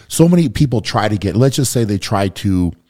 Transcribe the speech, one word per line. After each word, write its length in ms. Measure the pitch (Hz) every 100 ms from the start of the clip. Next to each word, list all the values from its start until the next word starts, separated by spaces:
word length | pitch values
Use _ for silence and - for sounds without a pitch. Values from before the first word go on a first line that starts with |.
| -
so 200 | - 165
many 200 | 175 151
people 320 | - 143 117
try 280 | - 117 107
to 80 | 104
get, 200 | 98 92
let's 200 | 135 131
just 160 | 131
say 120 | 123
they 140 | 107 101
try 300 | - 101 98
to 440 | - 101 92 87 - _